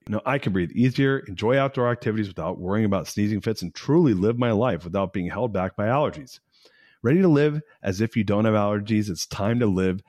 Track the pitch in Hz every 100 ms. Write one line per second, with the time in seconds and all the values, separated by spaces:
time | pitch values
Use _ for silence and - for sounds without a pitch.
0 | - 104 - 139 - 95 82 - 127 123
1 | 135 135 120 90 107 135 135 135 120 120
2 | 117 107 104 92 80 82 90 104 107 98
3 | 76 - 104 107 113 110 87 - - 156
4 | 156 95 101 120 123 104 123 - 85 98
5 | 92 101 87 101 120 98 95 - 104 135
6 | 135 147 131 - _ _ - _ _ _
7 | 113 170 185 143 151 147 - _ - 95
8 | 110 - 104 101 110 107 104 104 104 107
9 | 104 82 - - 101 120 113 92 92 95